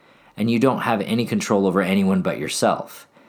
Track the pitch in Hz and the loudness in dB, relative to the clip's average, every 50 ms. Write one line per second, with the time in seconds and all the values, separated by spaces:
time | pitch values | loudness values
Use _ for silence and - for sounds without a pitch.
0 | _ _ _ _ _ - _ - 104 117 117 117 117 131 123 98 - 117 117 104 | _ _ _ _ _ -14 _ -4 -2 0 0 2 2 2 2 0 -2 -2 -2 -2
1 | 101 - 104 117 120 - 120 107 98 - 113 101 98 95 87 95 95 87 98 101 | -2 -2 -2 -2 -2 -2 -2 -4 -2 0 0 2 2 2 2 2 2 2 2 2
2 | 98 95 98 95 87 90 85 - 76 78 - - - 110 87 - - - - - | 2 2 2 0 0 -2 -2 -4 -4 -6 -4 0 0 0 0 0 -4 -10 -16 -20
3 | - - _ _ _ | -20 -20 _ _ _